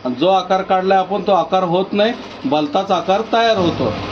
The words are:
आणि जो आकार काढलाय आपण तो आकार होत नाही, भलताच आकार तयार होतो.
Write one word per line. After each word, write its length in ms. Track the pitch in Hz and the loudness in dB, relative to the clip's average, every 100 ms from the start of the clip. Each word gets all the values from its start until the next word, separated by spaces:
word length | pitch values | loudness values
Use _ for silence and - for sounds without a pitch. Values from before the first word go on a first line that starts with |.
| 131 | -8
आणि 100 | 123 | -2
जो 120 | 175 | 2
आकार 340 | 190 180 190 | 2 2 -2
काढलाय 360 | 185 190 185 190 | 0 0 2 2
आपण 240 | 180 202 196 | 2 -2 0
तो 40 | |
आकार 320 | 185 165 185 | 2 2 0
होत 220 | 185 175 190 | 2 0 0
नाही, 220 | 202 220 - - - 135 | 0 0 0 -10 -8 -2
भलताच 460 | 151 147 190 196 | -2 0 -2 0
आकार 300 | 180 170 196 | 0 0 0
तयार 360 | 220 233 233 208 | 0 0 2 2
होतो. 360 | 170 - 123 - - | 0 0 -2 -4 -6